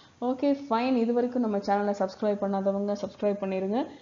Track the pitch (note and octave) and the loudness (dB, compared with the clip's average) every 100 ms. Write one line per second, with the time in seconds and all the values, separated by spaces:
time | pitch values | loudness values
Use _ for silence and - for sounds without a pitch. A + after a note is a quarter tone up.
0 | - - B3 B3+ C#4+ C#4 C#4+ A3+ B3+ B3+ | -20 -6 -4 0 2 2 0 0 2 2
1 | A3+ A#3+ B3 B3+ A3+ G3+ G3+ G3+ G#3 G3+ | 2 2 0 0 0 0 2 2 2 0
2 | F#3+ - G#3+ G3+ G3 G3 G3 G3 G3+ G3+ | -2 -2 -2 0 0 0 0 0 0 -4
3 | G#3+ - G#3 G3+ G3 F#3+ F#3+ A3 D#4 - | -6 -2 -2 0 -2 -2 0 -2 -2 -8